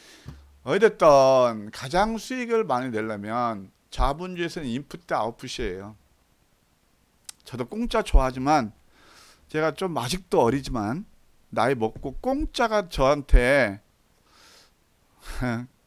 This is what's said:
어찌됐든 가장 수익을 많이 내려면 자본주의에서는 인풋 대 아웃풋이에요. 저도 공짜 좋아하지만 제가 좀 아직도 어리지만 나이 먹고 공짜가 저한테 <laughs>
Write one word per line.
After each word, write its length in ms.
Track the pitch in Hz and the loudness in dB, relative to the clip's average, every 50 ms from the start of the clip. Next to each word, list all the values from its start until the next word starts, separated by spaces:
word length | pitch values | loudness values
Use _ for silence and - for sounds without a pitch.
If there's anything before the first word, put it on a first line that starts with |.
| - - - - - - - - - _ _ _ _ | -20 -20 -20 -20 -20 -20 -20 -20 -20 _ _ _ _
어찌됐든 1040 | 120 151 202 226 214 208 - 185 156 143 139 135 131 131 131 123 120 113 107 104 107 | -2 0 4 4 4 4 6 6 6 8 8 8 6 6 6 4 4 0 -2 -10 -12
가장 480 | - - 135 135 156 180 208 220 226 214 | -14 -12 -12 -4 0 0 0 0 -2 -8
수익을 460 | - - 254 254 247 233 233 226 220 | -8 -8 -8 -8 -4 -2 0 0 0
많이 260 | 151 127 123 131 131 | 0 -2 -4 -2 -4
내려면 800 | 113 107 110 110 107 101 101 107 113 123 120 117 110 98 95 98 _ _ _ _ - | -4 -4 -4 -4 -6 -8 -8 -6 -4 -2 -2 -2 -4 -6 -12 -18 _ _ _ _ -4
자본주의에서는 720 | - 127 131 143 156 180 185 185 170 170 160 - 180 151 123 | -2 0 0 0 -2 -8 -12 -8 -6 -6 -6 -6 -8 -8 -6
인풋 380 | 113 135 143 _ - 175 _ | -6 -6 -8 _ -16 -20 _
대 80 | - 165 | -4 -4
아웃풋이에요. 840 | 131 107 117 117 _ - 123 - - 123 101 90 95 101 104 107 _ _ _ _ _ _ _ _ _ _ _ _ _ _ _ _ _ _ _ _ _ _ _ _ _ _ - - _ _ | -2 -2 -4 -6 _ -14 -14 -10 -8 -6 -6 -6 -8 -12 -16 -18 _ _ _ _ _ _ _ _ _ _ _ _ _ _ _ _ _ _ _ _ _ _ _ _ _ _ -20 -20 _ _
저도 200 | - - 120 123 | -16 -10 -10 -8
공짜 360 | - - 214 240 226 - 220 202 | -8 -6 -6 -6 -2 -2 -2 -2
좋아하지만 720 | - - 135 131 131 131 131 127 143 156 147 120 104 - _ _ _ _ _ _ - - - - - - _ _ _ | 4 4 4 4 4 -2 -2 0 2 2 2 2 0 -8 _ _ _ _ _ _ -20 -20 -20 -20 -20 -20 _ _ _
제가 240 | - 156 156 160 143 | -4 -2 -2 -2 -2
좀 240 | - 190 185 160 | -2 -6 -4 -4
아직도 460 | 127 120 127 185 185 - _ 208 170 127 | -4 -4 -4 -6 -6 -6 _ 2 4 4
어리지만 640 | 117 127 143 - - 131 113 101 104 127 175 220 - _ _ _ _ _ _ _ _ | 4 4 0 -2 -4 -6 -4 -2 -4 -4 -6 -8 -12 _ _ _ _ _ _ _ _
나이 260 | - 117 107 127 139 | -2 0 2 2 2
먹고 420 | 117 110 110 - - - 139 127 - | 0 -2 -4 -4 -6 -12 -10 -10 -6
공짜가 720 | - 247 269 285 240 - - - 240 220 220 208 196 165 | -4 -2 -2 -2 -4 -6 -2 -2 -2 0 2 0 -2 -2
저한테 880 | - 151 135 131 147 147 135 - - 131 123 123 143 143 123 104 98 101 _ _ _ _ _ _ _ _ _ _ _ _ - - - - _ _ _ _ _ _ _ _ _ _ _ _ | -2 0 2 2 2 2 0 6 6 6 6 8 4 4 4 2 -2 -8 _ _ _ _ _ _ _ _ _ _ _ _ -20 -20 -20 -20 _ _ _ _ _ _ _ _ _ _ _ _
<laughs> 460 | - - - - 127 123 117 117 123 - _ _ _ | -16 -12 -8 -4 -4 -4 -4 -4 -6 -10 _ _ _